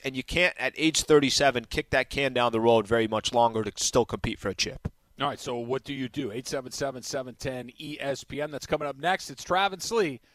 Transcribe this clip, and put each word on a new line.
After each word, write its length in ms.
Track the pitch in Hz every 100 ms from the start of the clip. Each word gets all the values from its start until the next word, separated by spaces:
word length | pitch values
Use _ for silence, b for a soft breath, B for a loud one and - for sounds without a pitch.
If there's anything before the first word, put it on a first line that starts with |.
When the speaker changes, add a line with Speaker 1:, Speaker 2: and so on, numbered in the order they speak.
Speaker 1:
And 100 | 139
you 80 | 131
can't, 320 | - 165 180 -
at 160 | 127 -
age 260 | 160 147
thirty-seven, 600 | - 151 135 - 143 123
kick 260 | 113 151 -
that 200 | 135 131
can 220 | 143 139
down 200 | 123 120
the 80 | 113
road 260 | 117 113 101
very 220 | 117 113
much 240 | 107 -
longer 300 | 120 117 110
to 80 | 104 -
still 280 | - 127
compete 340 | 113 110 117 107
for 120 | 101
a 40 |
chip. 320 | 92 - - - _ _ -
Speaker 2:
All 60 | 143
right, 140 | 127
so 160 | 143 120
what 260 | 120 131
do 100 | -
you 160 | 139 127
do? 220 | 147 120
Eight 160 | 117 -
seven 240 | 139 127
seven, 320 | - 139 127
seven 320 | - 139 127
ten, 360 | 131 139 127 123 -
E 200 | 151 143
S 240 | 139 135
P 180 | - 139
N. 120 | 151
That's 140 | 139 -
coming 200 | 151 147
up 120 | 135
next. 320 | 165 190 -
It's 140 | 131
Travis 460 | - 185 196 185 -
Lee, 280 | 233 170 123 _